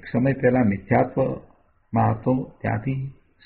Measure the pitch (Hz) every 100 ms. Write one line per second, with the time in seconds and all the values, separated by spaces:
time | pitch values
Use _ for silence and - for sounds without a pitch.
0 | - 120 135 131 127 127 110 95 - 123
1 | 127 - 131 - - _ _ _ _ 113
2 | 110 113 127 127 - - 107 110 127 135
3 | 139 - _ _